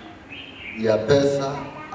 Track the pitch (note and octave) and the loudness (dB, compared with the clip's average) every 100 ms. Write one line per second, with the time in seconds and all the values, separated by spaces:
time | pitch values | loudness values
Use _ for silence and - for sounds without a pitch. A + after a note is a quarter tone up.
0 | - - - - - - - G#2 A2 G#2+ | -18 -18 -16 -16 -16 -14 -12 -2 2 4
1 | - C#3+ C#3 C#3 C3+ - - - - | 6 6 6 2 -2 -4 -8 -10 -6